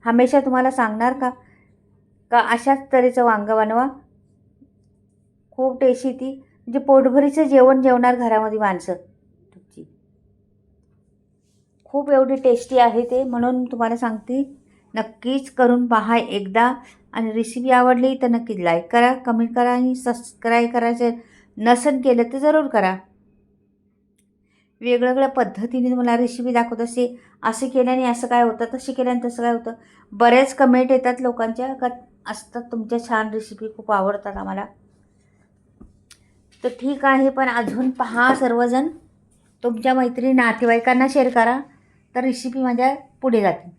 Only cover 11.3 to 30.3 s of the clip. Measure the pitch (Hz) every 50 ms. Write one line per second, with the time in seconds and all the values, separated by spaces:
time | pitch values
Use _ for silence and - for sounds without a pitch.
11.3 | _ _ _ _ _ _ _ _ _ _ _ _ - 285 285 285 285 262 269 262
12.3 | 269 262 262 262 240 240 - - 262 254 240 233 214 233 240 240 247 254 269 254
13.3 | 240 240 240 247 254 254 254 240 - 233 233 226 233 233 247 233 220 214 - -
14.3 | 247 269 277 269 - _ _ _ _ _ _ _ - 220 220 220 - _ - 240
15.3 | 269 277 262 - _ - 254 240 240 247 247 233 233 214 202 214 233 233 233 -
16.3 | - 202 202 190 190 226 233 247 262 262 - - - _ _ _ - 220 226 220
17.3 | 214 226 226 226 - 247 240 262 254 247 247 254 254 240 247 262 269 262 269 240
18.3 | 233 233 233 - 214 185 175 170 165 170 170 - - 233 240 247 262 254 254 247
19.3 | 233 226 233 233 233 247 240 247 247 247 254 254 254 254 - 247 233 233 - -
20.3 | - _ - 233 233 233 233 233 240 240 233 233 240 240 240 233 240 233 - _
21.3 | _ _ _ _ _ - 214 233 247 240 240 294 285 262 247 269 240 240 233 233
22.3 | 240 269 277 302 311 311 294 277 277 220 196 185 190 190 - _ _ _ _ _
23.3 | _ _ _ _ _ _ _ _ _ _ _ _ _ _ _ _ _ _ _ _
24.3 | _ _ _ _ _ _ _ _ _ _ 226 240 247 240 240 254 254 269 269 262
25.3 | 269 269 233 - - 196 220 240 240 254 247 254 247 247 240 240 233 233 247 240
26.3 | 240 254 240 254 240 240 233 233 233 226 233 233 240 247 247 240 240 - _ _
27.3 | _ _ - 220 226 - 269 254 262 262 247 247 254 262 254 247 240 240 247 240
28.3 | 247 240 240 233 220 226 233 226 - 254 - - 254 262 254 247 247 240 240 240
29.3 | 240 - 233 240 233 233 233 233 226 - _ _ _ _ _ _ - 202 240 233